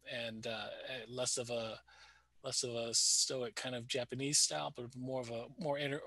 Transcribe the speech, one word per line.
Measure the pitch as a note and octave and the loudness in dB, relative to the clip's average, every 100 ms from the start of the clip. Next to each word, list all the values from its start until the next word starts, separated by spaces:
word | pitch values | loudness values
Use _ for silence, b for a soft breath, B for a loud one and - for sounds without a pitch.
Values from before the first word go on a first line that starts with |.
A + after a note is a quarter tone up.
| - | -8
and, | B2 A#2 A2 A2+ | -6 -4 -4 -4
uh, | A2 G#2+ - - B2+ A2 | -4 -4 -6 -6 -6 -4
less | B2+ B2 C3 | 0 0 0
of | A#2+ | 0
a, | A#2+ A2 G#2 b b b b b _ | -2 -2 -6 b b b b b _
less | C3 - | -2 0
of | B2 | 0
a | A#2 A#2 | 0 2
stoic | A2 - - - C3+ A#2 - | 4 6 6 4 2 -2 -2
kind | C3 | -4
of | B2 A#2+ | -4 -2
Japanese | C3+ A#2+ B2+ C#3 D3 | -2 0 0 4 6
style, | - D3+ C#3+ C3 | 4 2 -2 -4
but | A#2+ | -8
more | B2+ C3 C3 | -6 -4 -2
of | A#2 | -2
a, | A#2 A#2+ - | -6 -6 -4
more | D3+ C#3+ | -2 0
ener-, | C#3+ D3 | 0 -2